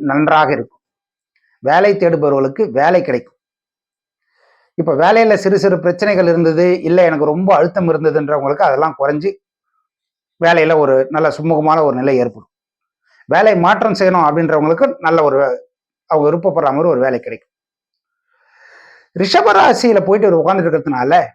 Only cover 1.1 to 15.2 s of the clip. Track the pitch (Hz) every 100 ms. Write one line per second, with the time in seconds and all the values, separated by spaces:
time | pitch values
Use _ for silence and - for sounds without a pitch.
1.1 | _ _ _ _ _ 131 165 202 196 175
2.1 | 160 143 139 135 139 196 123 156 180 -
3.1 | 123 - _ _ _ _ _ _ _ _
4.1 | _ _ _ _ _ _ - 165 143 175
5.1 | 220 226 196 185 190 196 180 180 175 208
6.1 | 190 170 170 160 160 180 180 160 180 170
7.1 | 156 151 165 190 160 170 196 170 156 156
8.1 | 151 147 147 135 147 175 135 160 139 139
9.1 | 147 190 196 _ _ _ _ _ _ _
10.1 | _ _ - 170 170 156 156 139 131 135
11.1 | 156 156 147 156 156 156 160 151 127 139
12.1 | 131 120 110 _ _ _ _ _ _ _
13.1 | _ - 165 220 180 175 208 220 190 185
14.1 | 180 151 156 160 156 151 165 269 - 165
15.1 | 165